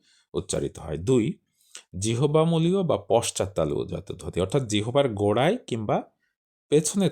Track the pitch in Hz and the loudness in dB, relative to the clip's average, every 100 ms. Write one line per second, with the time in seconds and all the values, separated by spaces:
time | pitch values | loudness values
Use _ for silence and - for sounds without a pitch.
0 | _ _ _ 82 - 78 71 - 80 78 | _ _ _ -8 -4 -4 -4 -8 -8 -6
1 | 95 131 117 202 _ _ _ - - 90 | 0 2 2 -4 _ _ _ -20 -16 -6
2 | 104 117 147 156 160 165 165 196 175 104 | -4 0 2 2 4 2 2 2 0 -2
3 | - 110 - - 98 - 78 71 - - | 2 2 2 -2 -2 0 -2 -2 -4 -8
4 | - - 90 82 92 143 120 104 110 135 | -10 -12 -6 -2 0 0 0 -2 0 0
5 | 139 101 104 107 151 247 - 117 107 160 | 0 0 0 2 2 0 -4 -4 -2 -2
6 | - _ _ _ _ _ _ 147 160 196 | -4 _ _ _ _ _ _ 2 2 2
7 | 120 | 0